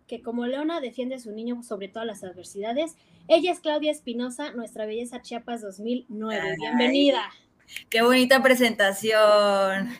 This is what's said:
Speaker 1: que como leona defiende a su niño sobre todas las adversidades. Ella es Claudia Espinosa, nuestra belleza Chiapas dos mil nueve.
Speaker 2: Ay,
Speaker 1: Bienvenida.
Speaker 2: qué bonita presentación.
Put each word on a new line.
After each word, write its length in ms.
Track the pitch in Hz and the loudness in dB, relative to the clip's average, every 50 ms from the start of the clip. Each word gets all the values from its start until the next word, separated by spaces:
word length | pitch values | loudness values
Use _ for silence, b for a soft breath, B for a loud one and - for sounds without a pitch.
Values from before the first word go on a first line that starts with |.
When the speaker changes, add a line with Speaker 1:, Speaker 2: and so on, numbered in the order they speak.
| _ | _
Speaker 1:
que 160 | _ 247 233 | _ -14 -12
como 240 | - - 226 240 240 | -10 -8 -6 -6 -4
leona 340 | 240 262 277 302 311 339 339 | -4 -4 -4 -4 -4 -4 -6
defiende 360 | 277 240 - - 247 254 262 | -8 -8 -8 -8 -8 -8 -8
a 40 | 254 | -10
su 120 | 240 220 | -12 -14
niño 320 | 202 220 226 240 247 240 233 | -12 -10 -8 -8 -8 -8 -10
sobre 240 | - 220 196 196 196 | -10 -12 -10 -10 -12
todas 180 | - 226 226 | -12 -10 -10
las 180 | 233 208 196 - | -10 -10 -12 -14
adversidades. 720 | 185 175 180 175 - - 202 202 220 233 277 320 320 - b b b b b b - | -16 -16 -16 -20 -16 -12 -10 -8 -6 -4 -4 -4 -4 -8 b b b b b b 2
Ella 240 | 311 330 294 359 | 4 4 4 2
es 80 | 339 320 | -2 -2
Claudia 320 | - 311 302 302 294 302 | -4 -4 -4 -2 -2 -2
Espinosa, 600 | 294 302 - - 233 240 240 254 247 - 294 294 | -4 -4 -8 -10 -8 -6 -6 -8 -8 -8 -10 -10
nuestra 340 | - 247 233 214 - 220 220 | -10 -10 -12 -12 -10 -10 -10
belleza 380 | 214 214 226 247 240 247 240 - | -8 -8 -8 -10 -10 -12 -14 -14
Chiapas 400 | - 240 233 - - 240 233 214 | -12 -12 -12 -10 -10 -10 -10 -10
dos 160 | 202 190 190 | -14 -14 -10
mil 260 | 208 233 247 254 - - | -6 -6 -6 -6 -6 -10
nueve. 420 | 214 214 214 220 214 208 165 - | -12 -10 -8 -6 -6 -6 -6 -6
Speaker 2:
Ay, 40 | - - | -6 -6
Speaker 1:
Bienvenida. 720 | 214 220 240 240 240 247 269 277 285 285 262 240 208 196 - _ _ _ _ B B B B B B _ | -6 -4 0 2 2 2 4 4 4 4 4 2 -2 -6 -12 _ _ _ _ B B B B B B _
Speaker 2:
qué 140 | - 226 233 | 0 2 4
bonita 400 | 240 254 254 254 247 269 262 247 | 6 6 4 6 6 6 6 6
presentación. 1500 | 262 262 240 254 233 233 - 202 196 196 196 214 220 220 214 214 208 208 208 208 202 202 196 196 190 190 196 196 240 247 - | 6 4 4 4 2 2 2 2 0 0 0 -2 2 4 6 6 8 8 6 6 4 4 2 2 0 0 -2 -4 -6 -8 -2